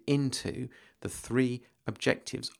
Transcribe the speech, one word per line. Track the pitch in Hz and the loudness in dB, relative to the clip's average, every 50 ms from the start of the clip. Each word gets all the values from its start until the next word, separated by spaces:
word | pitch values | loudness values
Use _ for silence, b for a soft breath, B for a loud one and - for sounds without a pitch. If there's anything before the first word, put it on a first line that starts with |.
| _ | _
into | - 143 143 139 131 - - - - - 101 127 123 B B B B B B | 2 2 4 4 2 0 -2 -4 -4 -4 -4 -6 -8 B B B B B B
the | - - | -8 -8
three | - - - - 113 127 131 123 123 123 b b b b _ | -8 -6 -6 2 4 4 4 4 0 -4 b b b b _
objectives | - 113 - - 131 - - - - - - - - - | -8 -6 0 2 2 2 2 0 -8 -8 -8 -8 -10 -4